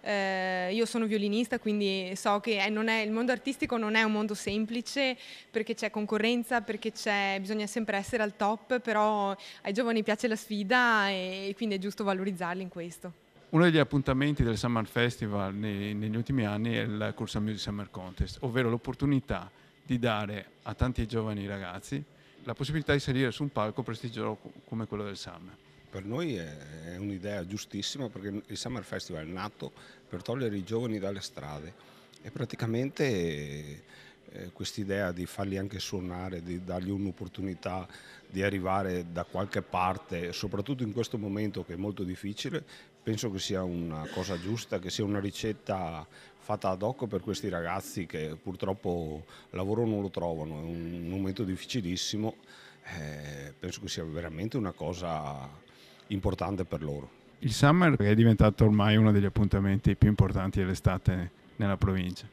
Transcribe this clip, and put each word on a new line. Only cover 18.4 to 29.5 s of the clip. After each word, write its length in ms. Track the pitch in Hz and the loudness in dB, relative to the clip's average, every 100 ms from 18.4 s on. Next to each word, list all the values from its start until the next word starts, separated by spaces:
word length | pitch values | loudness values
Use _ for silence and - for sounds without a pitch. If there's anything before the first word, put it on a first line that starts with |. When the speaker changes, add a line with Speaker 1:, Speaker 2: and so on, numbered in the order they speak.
Speaker 2:
ovvero 280 | 131 120 120 | -2 2 2
l'opportunità 800 | 117 - 123 143 139 - 95 90 - - - - | 2 -2 -2 2 2 2 -6 -6 -18 -20 -20 -2
di 140 | 123 | 0
dare 460 | 117 107 104 104 95 - | 2 2 -2 -6 -10 -14
a 100 | - | -10
tanti 320 | 107 127 120 113 | 0 0 0 -2
giovani 400 | 113 110 104 101 | 0 -2 -2 -4
ragazzi 560 | 101 90 90 - 139 147 - - - - | -6 -6 -10 -6 -8 -8 -18 -20 -14 -10
la 80 | |
possibilità 380 | 113 139 156 143 | -6 -2 -2 2
di 80 | 143 | 2
salire 320 | - 127 127 | 2 2 2
su 120 | - | 0
un 80 | 147 | -2
palco 320 | - 107 107 | 0 0 -2
prestigioso 540 | 117 113 120 113 110 107 | -6 -6 -8 -4 -4 -4
co-, 100 | - - - | -10 -18 -8
come 200 | 113 107 | -6 -4
quello 200 | 104 104 | -4 -6
del 100 | 95 | -8
Summer. 400 | - 87 90 95 - - - | -12 -14 -18 -20 -20 -20 -14
Speaker 3:
Per 140 | 95 | -12
noi 320 | 98 123 170 107 | -6 -4 -2 -4
è, 220 | 80 73 73 80 82 | -6 -12 -14 -14 -12
è 40 | 90 | -8
un'idea 480 | 101 98 98 101 87 | -6 -4 -4 -6 -6
giustissima, 640 | 104 - 101 - 139 123 | -8 -6 -6 -6 -6 -8
perché 320 | 104 101 104 - | -6 -6 -6 -8
il 120 | 101 | -8
Summer 260 | 120 123 | -6 -6
Festival 420 | 92 95 - 82 78 | -6 -8 -6 -8 -6
è 40 | |
nato 420 | 92 104 | -6 -6